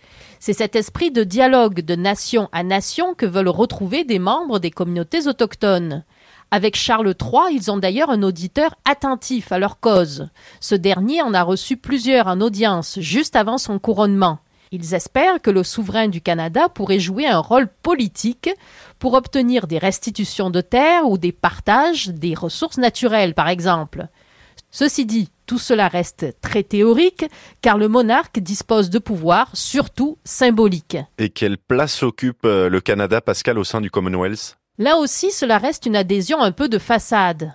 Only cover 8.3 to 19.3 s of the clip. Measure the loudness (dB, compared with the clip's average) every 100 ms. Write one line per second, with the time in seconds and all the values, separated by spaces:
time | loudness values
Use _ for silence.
8.3 | -2 -4 -2 -2 0 -2 0 -2 -4 -4
9.3 | -6 -4 -2 -2 0 2 4 2 -4 -14
10.3 | _ -20 -14 -2 0 2 0 0 0 0
11.3 | 2 2 0 -2 -6 -4 -2 2 2 2
12.3 | 0 0 0 0 0 -4 -8 -4 -2 0
13.3 | 0 0 -2 -4 -4 -2 0 2 4 2
14.3 | 0 _ _ _ -12 -4 -4 -2 0 2
15.3 | 2 2 0 0 -4 -4 -2 0 -2 -2
16.3 | -2 -2 0 0 0 -2 0 0 -2 0
17.3 | 0 2 2 2 _ -2 0 -2 -4 -6
18.3 | -4 -4 -6 -10 -20 -20 -6 0 0 0